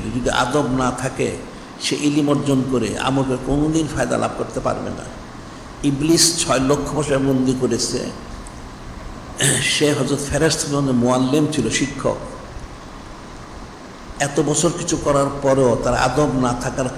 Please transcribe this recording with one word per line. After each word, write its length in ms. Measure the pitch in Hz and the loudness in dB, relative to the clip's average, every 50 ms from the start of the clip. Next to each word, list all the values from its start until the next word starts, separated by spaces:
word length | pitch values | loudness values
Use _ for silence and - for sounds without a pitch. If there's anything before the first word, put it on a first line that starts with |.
| 98 | -4
দিবে। 160 | 107 113 127 | -4 -4 -2
যদি 100 | 120 - | 0 2
আদব 340 | - 120 127 127 135 151 135 120 131 131 | 2 2 2 2 2 0 2 2 0 2
না 120 | 127 123 | 0 0
থাকে, 460 | 127 - 139 127 - - 127 113 - - - - - - - - - - | 0 -2 -4 -4 -2 -2 -2 -2 -4 -6 -10 -12 -14 -16 -16 -16 -12 -8
সে 160 | - - 139 | -4 -2 -2
ইলম 320 | - 143 147 147 151 143 143 | 0 2 2 2 4 4 4
অর্জন 340 | 143 147 143 139 139 131 123 127 | 2 2 2 2 2 2 2 2
করে 280 | 131 117 110 104 95 - | 2 0 0 0 -2 -2
আমল 240 | - 131 135 135 | 0 2 2 2
করে 140 | 131 131 127 131 - | 2 2 0 -2 0
কোনোদিন 420 | 139 139 147 151 156 156 160 160 131 120 | 0 2 2 2 2 2 2 0 0 0
ফায়দা 220 | 131 123 123 123 113 | -2 0 0 2 0
লাভ 120 | 113 110 - - | 0 0 -2 -4
করতে 220 | 120 - - 131 | -6 -4 -4 -2
পারবে 300 | 117 120 107 104 98 98 | -2 0 -2 -2 -4 -6
না। 140 | 87 - - - - - - - - - - - - - - - - - | -6 -8 -10 -10 -12 -12 -14 -14 -14 -16 -16 -14 -16 -14 -14 -14 -8 -2
ইবলিস 640 | - 143 139 135 147 160 170 170 - - - - - | 0 0 2 2 4 4 6 6 4 4 2 0 0
ছয় 120 | - 123 131 | 2 2 4
লক্ষ 360 | 131 135 147 143 139 - 143 | 4 4 2 2 0 -2 -2
বছর 240 | 147 147 151 135 135 | -2 0 2 2 2
বন্দি 360 | 135 139 135 127 127 131 123 127 | 4 4 4 4 4 2 2 2
করেছে। 500 | 127 110 117 110 - - 120 - - 98 - - - - - - - - - - - - - - - - - - - - - - - - - - - - - - | 2 0 2 0 0 -2 -2 -4 -4 -6 -8 -10 -12 -12 -12 -12 -12 -14 -14 -14 -14 -14 -14 -14 -14 -14 -12 -12 -12 -12 -12 -14 -14 -10 -4 -2 0 0 0 0
সে 300 | - - - - 151 147 | 0 0 2 2 4 4
হযরত 260 | 143 131 127 127 143 127 - - | 4 2 0 0 0 -2 -2 -2
ফেরেশতাগণের 640 | 143 143 160 156 160 - - 143 143 143 139 135 127 | 0 2 2 2 2 0 -2 -2 0 0 2 2 4
মুআল্লিম 520 | 120 117 123 127 131 131 127 143 156 151 147 | 4 4 4 4 4 4 4 4 2 2 2
ছিল, 180 | - 135 110 110 | 2 0 0 0
শিক্ষক। 460 | - - 143 - - - - - - - - - - - - - - - - - - - - - - - - - - - - - - - - - - - - - - - - - - - - - - - | 0 0 0 -2 -2 -2 -2 -2 -2 -2 -6 -10 -10 -12 -14 -14 -12 -12 -12 -14 -14 -16 -16 -16 -16 -16 -14 -16 -16 -16 -16 -16 -16 -16 -16 -14 -14 -14 -14 -14 -16 -16 -16 -16 -16 -16 -14 -10 -4 -4
এত 200 | 139 139 - 165 151 | -4 0 2 2 2
বছর 240 | 143 151 - 175 170 - - | 2 2 2 2 2 0 -2
কিছু 180 | 165 - 160 | -2 -2 -2
করার 300 | 135 - 147 139 139 139 139 - - | 0 2 2 4 4 2 2 0 0
পরেও 340 | 139 135 135 135 131 120 110 - - | 2 4 4 6 6 6 4 2 2
তার 120 | 123 120 | 0 2
আদব 320 | - - 127 - 151 147 131 127 | 2 2 2 2 2 2 2 2
না 200 | 131 127 120 123 123 | 2 2 2 0 -2
থাকার 240 | - 127 - 139 127 123 - | -4 -4 -2 -2 -4 -4 -4